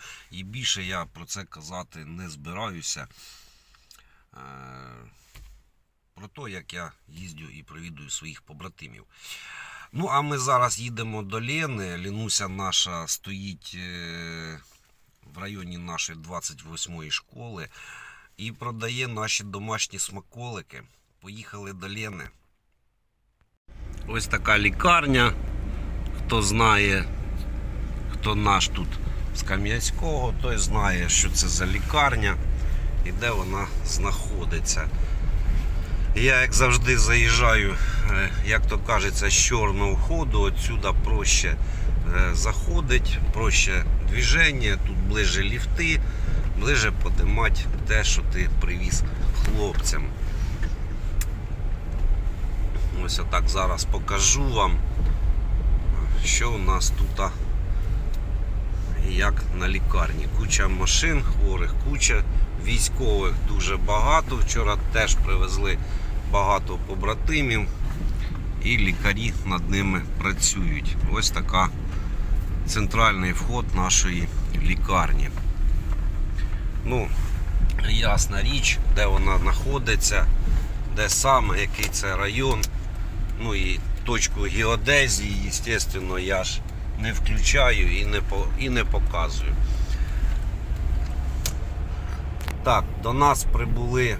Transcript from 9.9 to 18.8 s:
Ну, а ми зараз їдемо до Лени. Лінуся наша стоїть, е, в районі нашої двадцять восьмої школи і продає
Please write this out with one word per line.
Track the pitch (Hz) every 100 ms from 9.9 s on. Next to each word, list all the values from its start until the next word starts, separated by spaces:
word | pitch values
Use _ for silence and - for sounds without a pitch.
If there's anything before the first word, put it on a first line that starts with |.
Ну, | - -
а | 139
ми | 147 143
зараз | 127 127 123 107
їдемо | 120 117 110 107
до | 98 110
Лени. | 120 156 156 113 92 87
Лінуся | 95 104 110 101 98
наша | 95 92 - 90 87 80
стоїть, | - 95 98 98 87 - 90
е, | 90 87 85 85 82 82 80 76 - _ _ _ _ _ - 76
в |
районі | 98 101 90 87
нашої | 87 82 - 80
двадцять | 80 87 - 76
восьмої | 80 82 - 85 76
школи | - _ - 117 95 78 - - - - - _ -
і | 110
продає | 113 120 113